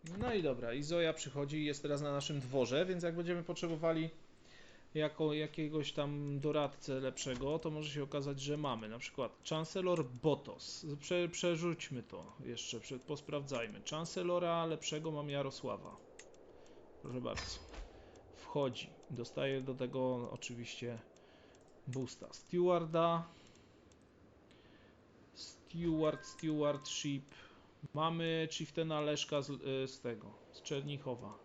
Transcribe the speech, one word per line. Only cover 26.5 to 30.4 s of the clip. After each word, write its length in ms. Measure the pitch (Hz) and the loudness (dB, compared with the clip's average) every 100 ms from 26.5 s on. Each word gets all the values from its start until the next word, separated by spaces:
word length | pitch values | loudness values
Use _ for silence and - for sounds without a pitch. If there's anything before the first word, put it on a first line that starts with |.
| 151 147 143 143 - 147 139 143 - - - - - - | 4 4 2 -2 -2 0 -2 -4 -18 -20 -20 -20 -16 -6
Mamy 540 | 147 160 165 165 160 160 | 0 2 2 2 2 0
Chieftaina 500 | - 156 - 160 151 | -2 -2 0 2 2
Leszka 420 | 147 147 - 147 | 2 2 2 0
z, 80 | 143 | 0
y, 380 | 139 139 135 131 | -4 -2 0 -2
z 120 | - | -4
tego, 300 | 123 110 101 107 | -6 -6 -8 -16